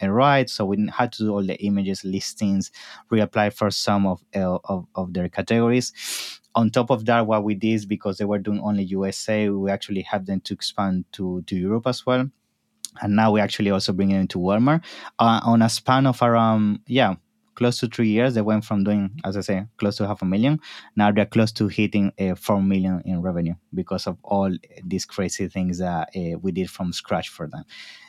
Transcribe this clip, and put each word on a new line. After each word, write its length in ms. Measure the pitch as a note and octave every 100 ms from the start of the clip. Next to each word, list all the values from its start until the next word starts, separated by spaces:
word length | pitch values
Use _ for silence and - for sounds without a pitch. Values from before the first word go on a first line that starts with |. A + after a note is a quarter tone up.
uh, 80 | G2
right. 400 | A2 C#3 C#3 B2+
So 180 | - G2
we 100 | G2+
didn't, 160 | G#2+
had 180 | - A#2+
to 100 | -
do 80 | G#2+
all 100 | G2+
the 180 | F#2+ -
images, 440 | G2+ G2+ G2 G2
listings, 680 | - F#3+ - - G#3 G2 F#2+ - - - -
reapply 420 | A2+ G#2 A2 G#2
for 180 | - G#2
some 340 | - - G2+ G2
of, 160 | F2 _ G2
uh, 220 | F#2 F2+ -
of, 200 | F#2+ E2
of 200 | - F2+
their 140 | F2+ F2+
categories. 1120 | - F#2+ A#2 A#2 B2 - - - - - - _
On 160 | A#2 A2
top 200 | B2+ A#2+
of 160 | B2 A2
that, 200 | A#2 A2
what 160 | A2
we 140 | G#2 G2
did 180 | A2
is 120 | A2+ G2+
because 320 | G#2 G#2 F#2
they 60 |
were 140 | G2+ G#2
doing 220 | G2+ G2+
only 240 | G#2 G#2
U 200 | F#2 F#2+
S 240 | G2 - -
A, 200 | G#2+ G#2
we 200 | G2 G2
actually 340 | G2 - F#2+
had 240 | - G#2 F#2+
them 140 | F#2+
to 120 | -
expand 520 | G#2 - - G2 F#2 -
to, 280 | - F#2 F2+ -
to 80 | F#2+
Europe 320 | F#2 A2 B2+
as 180 | A#2+ -
well. 240 | B2+ C3+ - _ _ _ _ - -
And 140 | G2+ G#2
now 160 | A2
we 80 | G#2+
actually 320 | G2+ - G2+
also 200 | F#2+ -
bring 200 | F#2 G2
it 80 | G2
into 180 | F#2 F#2
Walmart, 460 | F2+ G#2+ C3 D#3+ - - - -
uh, 220 | A#2 A2+
on 180 | A#2 A2+
a 80 | A2+
span 380 | - - C3 C3+
of 160 | B2
around, 560 | A#2+ A#2 A2+ A2 G#2 G#2 -
yeah, 300 | B2+ A2 F#2 _ _ _ -
close 220 | A#2+ A#2+
to 80 | A#2
three 220 | - A2+
years. 260 | G#2+ C3
They 60 | A2+
went 240 | G#2+ G#2+
from 180 | A2 G#2
doing, 300 | G2 G#2 G2 B2
as 120 | F#2+ G2
I 40 |
say, 260 | F#2 F#2+ G#2+ -
close 200 | G2+ G2+
to 100 | G2+
half 140 | G#2
a 20 |
million. 340 | F#2 G2 C3 D3+ - - - -
Now 160 | G#2
they're 120 | G#2
close 280 | G2+ A#2 A2
to 160 | - G#2
hitting, 440 | G2 G2+ G#2 G2 -
uh, 160 | F#2+
four 260 | F2 - G2+
million 400 | G2 F#2+ F#2+ F2+
in 180 | F#2 F2+
revenue 320 | F2+ E2+ E2 E2+ _
because 360 | F#2 F2 F#2+ -
of 80 | F2+
all 280 | - G2+ F#2+ F#2 - -
these 200 | F#2 F#2
crazy 440 | - - F2+ - F#2
things 300 | F#2+ F2+ F2+
that, 300 | F2+ E2+ - G2
uh, 220 | E2+ E2
we 120 | F2+
did 180 | F2 F2+
from 240 | - F2+
scratch 360 | F2 - F2+ -
for 200 | - D#2+
them. 160 | E2 - - - -